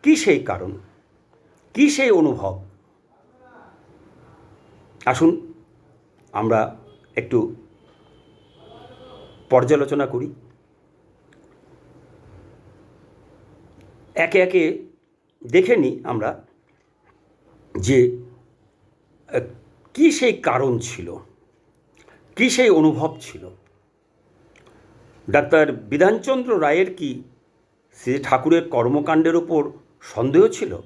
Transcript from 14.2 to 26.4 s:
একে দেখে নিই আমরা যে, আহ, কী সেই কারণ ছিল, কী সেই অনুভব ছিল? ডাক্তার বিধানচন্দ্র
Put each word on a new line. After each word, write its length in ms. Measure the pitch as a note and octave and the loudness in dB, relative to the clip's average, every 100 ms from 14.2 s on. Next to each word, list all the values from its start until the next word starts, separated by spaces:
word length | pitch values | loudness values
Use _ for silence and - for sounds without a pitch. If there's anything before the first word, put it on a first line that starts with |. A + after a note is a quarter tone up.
| E3 - | 0 2
একে 220 | F#3 F#3 D#3+ - - _ _ _ _ _ | 2 2 0 -4 -14 _ _ _ _ _
দেখে 340 | A#2+ E3 F#3 A#3 | 0 0 2 2
নিই 180 | C3 - | 0 -4
আমরা 260 | - A#2+ G#2+ - _ _ _ _ _ _ _ _ _ _ _ _ _ - | -8 -6 -6 -8 _ _ _ _ _ _ _ _ _ _ _ _ _ -8
যে, 220 | F#2+ C3 B2 - - - _ _ _ _ _ _ _ _ _ | 0 4 2 0 -14 -20 _ _ _ _ _ _ _ _ _
আহ, 160 | B2+ - - _ _ _ | -8 -8 -18 _ _ _
কী 180 | - D#4 | 2 2
সেই 220 | - B3+ | 4 0
কারণ 460 | - - B2 C3+ A#2 | 0 -2 0 0 -2
ছিল, 360 | - - F2 E2+ - _ _ _ _ _ _ _ _ _ _ - | -6 -12 -14 -16 -20 _ _ _ _ _ _ _ _ _ _ -2
কী 140 | B3 | -2
সেই 200 | B3+ B3 | 2 4
অনুভব 480 | E3 D#3 B2 D#3 - | 6 4 2 -4 -6
ছিল? 280 | - - F#2 - _ _ _ _ _ _ _ _ _ _ _ _ _ _ _ _ - | -18 -20 -20 -20 _ _ _ _ _ _ _ _ _ _ _ _ _ _ _ _ -2
ডাক্তার 420 | C#3+ C#3+ D#3+ D3+ | 0 4 2 2
বিধানচন্দ্র 920 | B2 - C#3+ F#3 A3 C4+ C4 | -2 -6 2 2 2 -2 -4